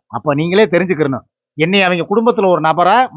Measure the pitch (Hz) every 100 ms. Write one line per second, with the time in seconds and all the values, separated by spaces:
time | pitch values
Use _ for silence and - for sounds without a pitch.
0 | _ 113 151 143 165 185 214 170 185 156
1 | 147 127 - _ _ - 165 202 185 180
2 | 160 202 233 233 190 175 156 160 175 220
3 | 254